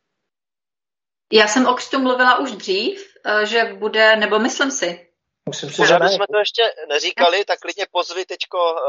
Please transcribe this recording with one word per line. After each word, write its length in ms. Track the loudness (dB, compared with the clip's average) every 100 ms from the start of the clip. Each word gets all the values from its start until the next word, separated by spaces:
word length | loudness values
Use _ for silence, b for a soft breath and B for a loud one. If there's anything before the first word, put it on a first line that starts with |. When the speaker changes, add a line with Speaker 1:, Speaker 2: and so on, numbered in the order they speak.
| _ _ _ _ _ _ _ _ _ _ _ _ _
Speaker 1:
Já 160 | 4 4
jsem 180 | 4 2
o 80 |
křtu 240 | 0 -4 -2
mluvila 400 | 0 2 4 2
už 140 | -2
dřív, 600 | -8 -4 -4 -4 -6 -14 _ -4
eh, 200 | -2 0
že 180 | 0
bude, 520 | -2 -4 -4 4 4 4
nebo 220 | 2 0
myslím 320 | 0 -2 -4
si. 380 | -2 -6 -6 -16 _ _ _ -12
Speaker 2:
Myslím 220 | -10 -10
si, 60 | 0
Speaker 3:
Pořád 220 | 4 4
Speaker 2:
že 60 |
ne. 60 | 4
Speaker 3:
jsme 160 | 0 0
to 120 | 0
ještě 240 | 0 0 -2 -2 -4
neříkali, 500 | -4 -2 2 2 2
Speaker 1:
Já 60 |
Speaker 3:
tak 140 | -2 -4
klidně 280 | -6 -8 -6
pozvi 340 | -4 -4 -6
teďko, 520 | -8 -10 -6 -2 0 0